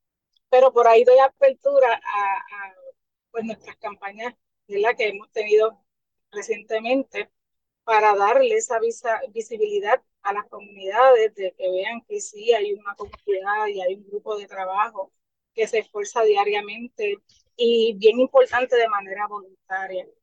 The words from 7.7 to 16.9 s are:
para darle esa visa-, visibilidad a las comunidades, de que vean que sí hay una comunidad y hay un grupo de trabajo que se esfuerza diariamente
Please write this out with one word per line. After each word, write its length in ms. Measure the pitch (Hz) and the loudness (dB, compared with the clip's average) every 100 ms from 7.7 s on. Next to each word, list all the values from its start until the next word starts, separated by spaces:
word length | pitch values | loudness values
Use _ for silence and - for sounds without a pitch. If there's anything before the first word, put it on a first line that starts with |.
| _ | _
para 320 | - 214 214 202 | -2 2 2 2
darle 380 | 202 262 254 | 2 2 2
esa 260 | 220 220 233 | 0 -2 -4
visa-, 420 | 226 226 240 220 - | -4 -4 -6 -6 -6
visibilidad 680 | 220 220 214 214 202 202 247 _ _ | -12 -12 -6 -4 -2 0 -2 _ _
a 120 | 202 | -8
las 120 | 202 202 | -6 -10
comunidades, 840 | - - 196 190 214 262 247 220 | -16 -20 -14 -6 2 6 6 4
de 220 | 202 190 - | -2 -8 -6
que 140 | 190 | -6
vean 300 | - 214 233 - | -4 -6 -10 -12
que 120 | 415 | -12
sí 340 | - 415 440 | -12 -4 0
hay 200 | 453 415 | 0 -2
una 200 | 403 403 | -6 -10
comunidad 720 | 403 415 - - 190 196 208 214 | -14 -16 -12 -6 -6 -4 -4 -4
y 140 | 202 | -4
hay 140 | 180 202 | -6 -6
un 100 | 196 | -10
grupo 320 | 202 220 208 | -12 -10 -10
de 80 | 196 | -10
trabajo 680 | 196 185 190 226 214 190 _ _ _ _ - | -12 -6 -4 -4 -6 -16 _ _ _ _ -6
que 100 | 214 | -4
se 140 | 220 | -4
esfuerza 420 | 208 208 202 - | -6 -8 -6 0
diariamente 960 | 220 202 208 208 202 220 240 | 2 2 0 -4 -6 -12 -16